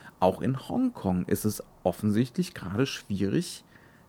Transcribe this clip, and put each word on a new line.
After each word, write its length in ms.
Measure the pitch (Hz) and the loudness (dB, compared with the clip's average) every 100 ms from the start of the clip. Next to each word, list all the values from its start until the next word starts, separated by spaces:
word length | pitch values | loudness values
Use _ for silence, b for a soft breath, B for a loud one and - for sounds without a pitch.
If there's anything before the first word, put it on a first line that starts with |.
| B - | B 2
Auch 200 | 92 - | 2 4
in 280 | 113 135 - | 0 -2 -2
Hongkong 560 | 240 254 - 95 90 | 0 0 0 0 0
ist 200 | - 98 | 0 0
es 200 | - - - - | 0 -2 -10 -4
offensichtlich 720 | 110 - 107 104 131 - 180 | -2 0 2 2 0 -2 -4
gerade 320 | - 87 104 135 | -6 -6 -2 -2
schwierig, 760 | - - 98 98 147 180 - b b b b | -4 -6 0 2 0 -2 -10 b b b b